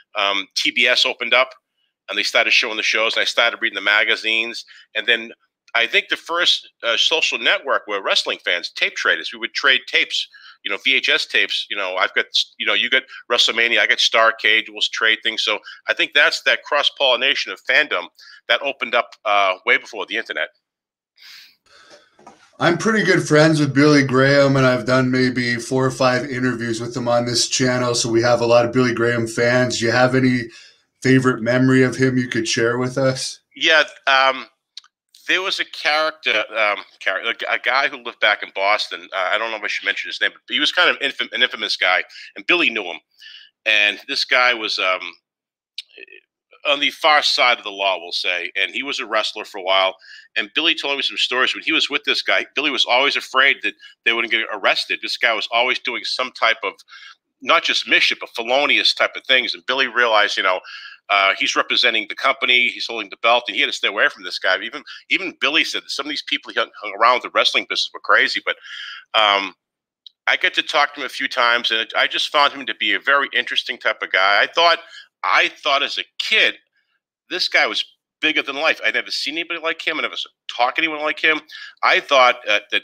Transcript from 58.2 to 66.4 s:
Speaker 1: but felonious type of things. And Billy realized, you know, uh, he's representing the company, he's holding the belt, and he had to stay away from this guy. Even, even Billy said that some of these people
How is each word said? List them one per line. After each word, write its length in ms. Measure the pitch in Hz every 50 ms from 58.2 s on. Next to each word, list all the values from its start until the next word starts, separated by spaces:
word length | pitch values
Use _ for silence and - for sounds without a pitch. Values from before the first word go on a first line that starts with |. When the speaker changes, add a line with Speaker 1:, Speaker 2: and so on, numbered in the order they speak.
Speaker 1:
but 80 | - -
felonious 640 | - - 113 117 127 139 147 139 123 107 98 - -
type 220 | - 113 98 -
of 100 | 90 -
things. 300 | - 131 127 117 101 92
And 100 | 90 -
Billy 220 | - 127 135 131 123
realized, 500 | 110 120 120 117 110 104 104 98 - 110
you 60 | 101
know, 160 | 95 92 90 - - - - - - - - _ -
uh, 240 | 101 101 98 98 95 -
he's 180 | 139 127 -
representing 500 | 147 131 - 127 107 123 120 113 110 104 104
the 80 | 92
company, 540 | - - 135 131 - 131 127 123 123 123 117
he's 160 | 95 104 -
holding 240 | - 117 113 107 98
the 80 | - -
belt, 280 | - 113 120 123 - 107
and 80 | 98
he 60 | 117
had 60 | 143 123
to 60 | 104
stay 160 | - - 113
away 180 | 98 110 131 147
from 160 | - 110 92
this 160 | 90 - -
guy. 180 | - 95 92 95
Even, 220 | 104 117 123 147 - - - - - -
even 260 | 139 165 190 160 - -
Billy 240 | 123 135 151 160 143
said 180 | - - 98 -
that 60 | -
some 160 | - - 139
of 40 | 147
these 100 | 147 127
people 320 | - - 147 139